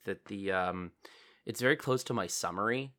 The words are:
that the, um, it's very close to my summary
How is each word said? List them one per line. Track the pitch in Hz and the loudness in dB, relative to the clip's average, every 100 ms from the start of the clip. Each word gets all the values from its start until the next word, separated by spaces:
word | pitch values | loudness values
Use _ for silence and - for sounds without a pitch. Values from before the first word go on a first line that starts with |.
| - | -6
that | 92 - | -6 -6
the, | 98 98 | -6 0
um, | 95 90 90 87 - - - - - | 2 2 0 -4 -10 -20 -20 -20 -16
it's | - 117 | -10 2
very | 123 151 | 4 4
close | - 131 | 4 0
to | - | 2
my | 120 90 | -2 -2
summary | - 87 90 107 123 135 | -2 -2 0 0 0 -4